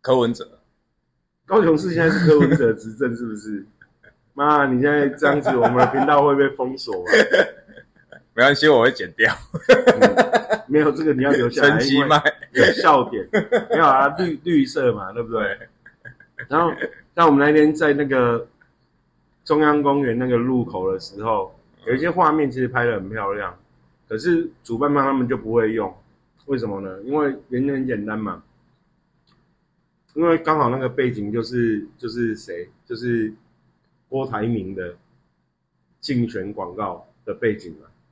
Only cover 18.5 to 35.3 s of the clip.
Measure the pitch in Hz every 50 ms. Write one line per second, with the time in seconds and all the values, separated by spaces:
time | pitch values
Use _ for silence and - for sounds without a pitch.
18.5 | _ _ _ _ _ _ _ _ _ _ _ _ _ _ _ _ _ _ _ -
19.5 | 156 151 156 151 147 151 143 143 139 143 143 123 113 120 127 127 123 117 120 127
20.5 | 131 123 113 117 - 95 92 95 95 95 - - 98 101 107 113 110 104 95 -
21.5 | - _ _ _ _ _ _ 110 123 131 151 175 165 180 175 156 151 156 151 135
22.5 | 123 131 127 120 123 123 120 120 113 101 92 95 107 110 101 98 101 104 101 90
23.5 | 90 _ _ _ _ _ _ _ _ _ _ _ 110 110 123 175 170 165 - -
24.5 | - _ _ - 117 113 143 147 143 143 135 135 135 135 123 120 131 113 110 110
25.5 | 113 117 110 107 113 113 104 95 - - _ _ _ _ _ _ _ _ _ 139
26.5 | 139 127 117 107 101 98 98 95 92 95 101 123 143 151 147 139 131 - - _
27.5 | 123 123 135 143 139 135 131 127 120 104 101 107 107 107 107 101 90 85 _ _
28.5 | _ _ _ _ _ _ _ _ _ _ _ _ _ _ _ _ _ _ _ _
29.5 | _ _ _ _ _ _ _ _ _ _ _ _ _ 147 165 170 165 160 165 160
30.5 | 156 151 139 117 123 135 131 123 127 - 131 123 117 104 104 104 104 117 113 117
31.5 | 123 123 117 113 110 104 104 - _ _ - 117 113 120 120 113 107 107 - -
32.5 | 87 85 87 - _ _ _ _ 120 110 120 123 117 113 110 107 107 _ _ _
33.5 | _ _ _ _ _ _ _ _ _ _ _ _ 127 135 135 - 110 107 107 117
34.5 | 117 107 92 92 98 92 90 87 87 _ _ _ _ _ _ _